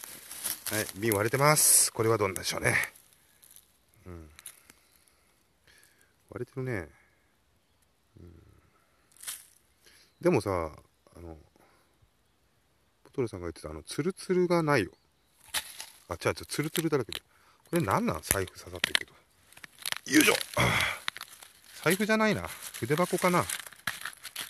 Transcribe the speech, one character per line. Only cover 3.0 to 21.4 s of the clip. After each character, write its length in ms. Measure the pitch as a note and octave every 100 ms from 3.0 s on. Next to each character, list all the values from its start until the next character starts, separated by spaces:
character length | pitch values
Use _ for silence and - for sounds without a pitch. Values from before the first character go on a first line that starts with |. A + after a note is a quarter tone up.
| _ _ _ _ - - _ _ _ _ F2+
う 60 |
ん。 200 | F2 D#2 D2+ - - _ - _ _ _ _ _ _ _ _ _ - _ _ _ _ _
割 160 | G2+ A#2+
れ 60 |
て 40 | C3+
る 80 |
ね。 260 | B2+ A2 D2 - _ _ _ _ _ _ _ _ _ _ _ F#2+
う 20 |
ん。 180 | F2 E2 - - _ _ _ _ _ - - - - _ _ _ _ _ _ _
で 80 | E3+
も 100 | D3
さ、 320 | G#2 F#2 D#2+ D#2 _ _ _
あ 60 | E2+
の、 180 | E2+ D#2+ D2 _ - _ _ _ _ _ _ _ _ _ _ _ _ _
ポ 60 | -
ト 120 | -
ル 60 | A#2+
さ 80 | F#2+
ん 60 |
が 60 | F2
言 40 |
っ 20 |
て 80 | -
た 100 | D#2
あ 20 |
の、 100 | D#2
ツ 180 | - -
ル 120 | D#3+
ツ 200 | - -
ル 140 | F3+ F3
が 160 | F3
な 140 | D#3 C#3+
い 80 | F2+
よ。 80 | - _ _ _ _ - - - - - - _
あ、 60 |
違 160 | F2 A#2
う 0 |
違 20 |
う、 140 | F2+ D#2+
ツ 180 | -
ル 60 | D3+
ツ 120 | -
ル 80 | D#3+
だ 80 | D3
ら 60 |
け 80 | A2+
で。 80 | -
こ 560 | - _ _ _ _ E3+
れ 60 |
な 180 | A2+ B2
ん 60 | A#3+
な 80 |
ん？ 80 | F#2+
財 240 | - G2 F#2
布 120 | -
刺 140 | -
さ 60 | F2
っ 20 |
て 140 | -
る 60 | -
け 60 | -
ど。 80 | - _ _ _ - - - - - -
よ 80 | C3+
い 40 | G#3+
し 60 |
ょ。 40 | - - - B2 - - - - - - -